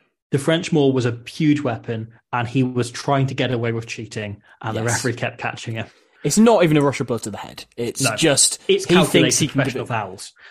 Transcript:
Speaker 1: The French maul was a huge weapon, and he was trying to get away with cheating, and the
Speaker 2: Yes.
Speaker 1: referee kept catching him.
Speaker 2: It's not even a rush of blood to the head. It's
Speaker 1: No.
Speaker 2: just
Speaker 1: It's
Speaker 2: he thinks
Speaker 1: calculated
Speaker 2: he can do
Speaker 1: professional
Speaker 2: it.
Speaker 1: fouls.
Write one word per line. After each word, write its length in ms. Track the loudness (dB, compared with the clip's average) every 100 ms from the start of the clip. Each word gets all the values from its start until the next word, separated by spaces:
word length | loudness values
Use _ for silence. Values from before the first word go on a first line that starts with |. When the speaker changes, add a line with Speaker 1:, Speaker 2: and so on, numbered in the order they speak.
| _ _ _
Speaker 1:
The 60 | -4
French 340 | 0 -2 0
maul 200 | 2 2
was 120 | 2 -2
a 140 | -4 -10
huge 340 | -2 2 2
weapon, 480 | 0 -6 -6 -8 -10 -18 _
and 160 | -4 -2
he 140 | 0
was 280 | 0 0 -4
trying 360 | -4 0 0 0
to 60 |
get 180 | -2 -2
away 200 | -2 -2
with 160 | -4 -8
cheating, 540 | -12 -10 -10 -10 -12 _ -12
and 160 | -8 -4
the 60 |
Speaker 2:
Yes. 80 | -2
Speaker 1:
referee 220 | -2 -2
kept 260 | -4 -6 -6
catching 360 | -8 -8 -8 -8
him. 120 | -10 _ _ _
Speaker 2:
It's 140 | 0 6
not 260 | 6 6
even 140 | 6 4
a 40 |
rush 180 | 2 0
of 80 | -4
blood 160 | -4
to 80 | -6
the 60 | -12
head. 280 | -14 -16 -14 -8
It's 240 | -6 -2
Speaker 1:
No. 140 | -2 2
Speaker 2:
just 400 | 2 4 2 0 -4
Speaker 1:
It's 180 | -2 4
Speaker 2:
he 80 |
thinks 160 | 4 6
Speaker 1:
calculated 280 | 4 4 2
Speaker 2:
he 80 | 0
can 60 |
do 0 | -2
Speaker 1:
professional 200 | -2 -4 -4
Speaker 2:
it. 20 |
Speaker 1:
fouls. 460 | -6 -6 -12 -18 _ -4